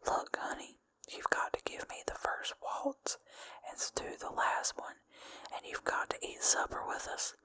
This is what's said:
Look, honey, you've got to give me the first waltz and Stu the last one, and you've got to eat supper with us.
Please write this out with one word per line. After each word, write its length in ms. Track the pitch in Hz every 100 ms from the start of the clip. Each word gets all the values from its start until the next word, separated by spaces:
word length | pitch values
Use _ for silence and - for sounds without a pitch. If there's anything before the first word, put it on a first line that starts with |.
| -
Look, 320 | - - -
honey, 380 | - - - - _ _ -
you've 200 | - -
got 240 | - -
to 60 | - -
give 220 | - -
me 140 | - -
the 80 | -
first 380 | - - - -
waltz 560 | - - - 277 - - - - - - -
and 100 | -
Stu 360 | - - - -
the 100 | -
last 480 | - - - - -
one, 180 | - - _ - - - -
and 120 | - -
you've 180 | -
got 260 | - - -
to 60 | - -
eat 160 | -
supper 400 | - - - - -
with 200 | - -
us. 280 | - - -